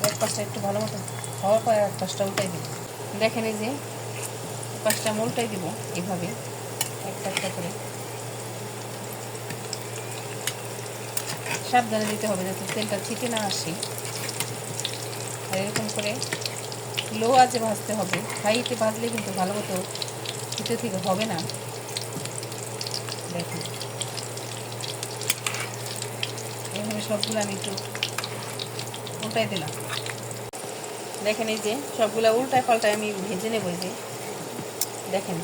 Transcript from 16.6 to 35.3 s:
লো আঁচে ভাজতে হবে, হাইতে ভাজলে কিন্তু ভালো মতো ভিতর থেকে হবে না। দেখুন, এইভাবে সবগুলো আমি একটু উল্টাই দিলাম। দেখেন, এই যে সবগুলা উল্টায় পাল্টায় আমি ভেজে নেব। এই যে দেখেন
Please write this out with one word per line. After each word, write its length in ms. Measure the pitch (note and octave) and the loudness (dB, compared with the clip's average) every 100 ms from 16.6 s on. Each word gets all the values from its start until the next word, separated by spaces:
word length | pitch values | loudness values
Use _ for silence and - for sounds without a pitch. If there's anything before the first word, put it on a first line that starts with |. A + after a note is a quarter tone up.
| - - - - - G#3+ | -6 -6 -4 -4 -2 2
লো 80 | A3+ C4 | 8 10
আঁচে 160 | B3+ B3 A3+ | 10 8 2
ভাজতে 260 | G#3 - G#3+ | 0 0 0
হবে, 200 | F3 F3+ - - | 2 0 0 0
হাইতে 320 | G#3 A#3 A#3 A#3+ | 4 4 2 4
ভাজলে 240 | A3 A3 A#3 | 2 4 0
কিন্তু 160 | A3+ G3+ F#3+ | 0 0 2
ভালো 120 | F#3 G#3 | 2 2
মতো 160 | G3 F#3 - - - - - - - - | 0 0 -2 -4 -4 -4 -4 -4 -4 -2
ভিতর 200 | G#3+ A#3 | 0 0
থেকে 160 | A#3 F#3 F#3 | 2 0 2
হবে 180 | F#3 A3 | 2 2
না। 60 | E3+ - - - - - - - - - - - - - - - - - - - | 0 -2 -4 -6 -6 -4 -4 -4 -4 -4 -4 -6 -6 -6 -4 -4 -4 -4 -6 -4
দেখুন, 260 | F3 E3+ E3+ - - - - - - - - - - - - - - - - - - - - - - - - - - - - - - - G#3+ | -4 -4 -4 -6 -6 -6 -6 -6 -6 -6 -6 -6 -6 -6 -6 -6 -4 -4 -4 0 0 0 -2 -2 -4 -4 -4 -4 -2 -2 -2 -4 -6 -4 -2
এইভাবে 240 | G#3+ G#3+ G#3 | -2 -2 0
সবগুলো 300 | G#3 A3 A3 | 0 2 2
আমি 80 | G3+ G3 | 0 -2
একটু 140 | - G3 - - - - - A#2 - - - - - - - - | -4 -4 -4 -2 -2 -2 -4 -6 -6 -4 -4 -4 -6 -6 -6 -4
উল্টাই 220 | A3 A3+ G#3 | -2 2 2
দিলাম। 200 | G3 D3+ - - - - - - - - - - - - - - - G3+ | 0 -2 -4 -4 -4 -4 -6 -6 -6 -6 -6 -6 -8 -8 -8 -6 -2 0
দেখেন, 200 | G#3+ A3+ | 2 2
এই 60 | G#3+ G#3 | 2 2
যে 60 | A3+ - - | 0 -2 2
সবগুলা 300 | A3 G#3+ A3+ A3+ | 4 8 8 8
উল্টায় 260 | C4 C4 B3+ | 6 6 8
পাল্টায় 260 | A3+ A3 G#3 | 6 8 4
আমি 120 | G#3+ G3+ F#3+ | 2 0 -2
ভেজে 220 | A3+ A3 | 0 2
নেব। 100 | A3+ F#3+ | 2 2
এই 40 | F3 | 0
যে 60 | F3+ A#3+ - - - - - - - - - - - | -2 -4 -6 -6 -6 -4 -4 -6 -6 -2 -4 -2 0
দেখেন 240 | F#3+ G3 | 0 2